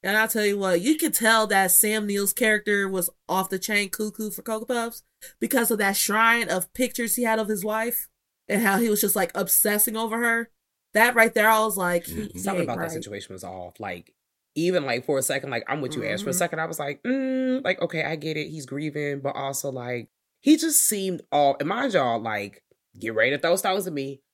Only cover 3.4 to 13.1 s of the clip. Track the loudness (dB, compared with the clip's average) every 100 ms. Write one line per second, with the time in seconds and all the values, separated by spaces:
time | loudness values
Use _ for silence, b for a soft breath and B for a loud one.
3.4 | -2 -4 -2 -2 -2 -4 -6 -4 -8 -8
4.4 | -6 -6 -2 -4 -4 -8 _ _ B B
5.4 | 0 2 2 2 0 0 0 4 4 4
6.4 | 0 -2 -4 -2 -2 -2 -4 0 0 0
7.4 | 0 -2 -2 -4 -4 -6 -8 _ _ _
8.4 | -2 0 2 2 2 2 0 0 -2 -2
9.4 | 0 2 2 2 0 -2 -4 -2 0 0
10.4 | -4 _ _ _ _ 4 6 6 4 6
11.4 | 4 4 2 0 0 0 -2 -8 -8 -6
12.4 | -4 -2 -2 -4 -6 -6 -8